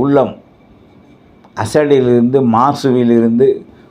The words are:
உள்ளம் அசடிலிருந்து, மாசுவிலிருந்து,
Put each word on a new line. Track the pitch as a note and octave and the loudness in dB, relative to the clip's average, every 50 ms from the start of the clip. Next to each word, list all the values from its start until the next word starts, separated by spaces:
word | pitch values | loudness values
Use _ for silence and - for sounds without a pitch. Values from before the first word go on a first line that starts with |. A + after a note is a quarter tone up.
| B2+ | 0
உள்ளம் | C#3 C#3 C3+ B2 - - - - _ _ _ _ _ - _ _ _ _ - - _ - _ _ _ _ _ - - - - | 0 0 0 0 -2 -4 -12 -20 _ _ _ _ _ -20 _ _ _ _ -20 -20 _ -20 _ _ _ _ _ -20 -16 -10 -10
அசடிலிருந்து, | A2 A2 - D#3 D3+ D3 C#3+ C3+ C3 B2 A#2+ A#2+ A#2+ B2 C3 C#3 C3+ A#2 A2+ | -6 -2 -2 0 0 2 2 2 2 2 2 2 2 0 0 0 0 0 0
மாசுவிலிருந்து, | A2+ B2+ C#3+ C#3 - - C3 B2 B2+ B2 A#2 A#2 A#2 A#2 A#2 A2+ A#2+ C3+ C3+ C3+ - - - - - - - | 2 0 0 -2 -2 -2 -2 0 0 0 2 2 2 0 0 0 0 0 0 -2 -4 -8 -20 -20 -20 -20 -20